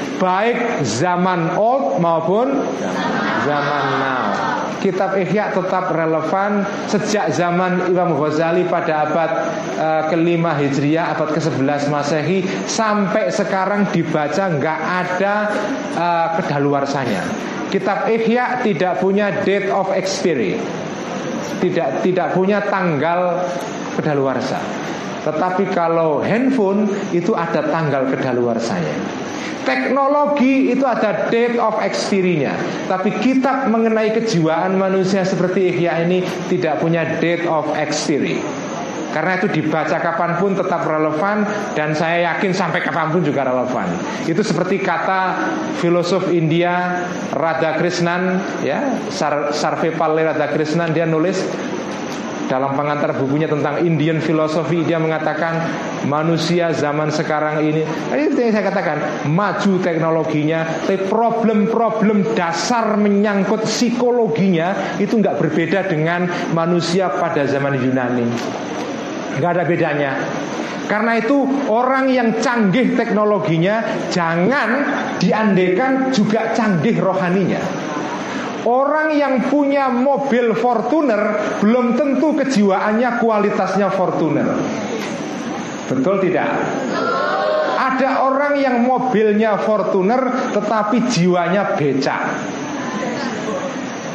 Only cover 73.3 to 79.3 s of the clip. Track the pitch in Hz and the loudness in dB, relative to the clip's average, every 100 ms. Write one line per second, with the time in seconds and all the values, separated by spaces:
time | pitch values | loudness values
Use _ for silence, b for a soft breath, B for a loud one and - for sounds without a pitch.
73.3 | 208 - 160 180 220 214 214 - 185 165 | 2 2 2 2 0 -2 -4 -4 -2 0
74.3 | 170 185 277 220 262 285 - - - 180 | 2 2 2 0 0 -2 -2 -4 0 2
75.3 | 214 214 185 180 180 262 262 262 - 214 | 2 4 4 4 2 2 2 2 2 2
76.3 | 220 - - 214 175 220 165 180 185 180 | 2 0 0 2 2 2 2 2 0 0
77.3 | 190 165 - - - - - - - B | 2 2 0 -4 -6 -6 -6 -6 -6 B
78.3 | B B - 226 247 277 302 311 302 277 | B B -4 0 2 4 2 2 2 2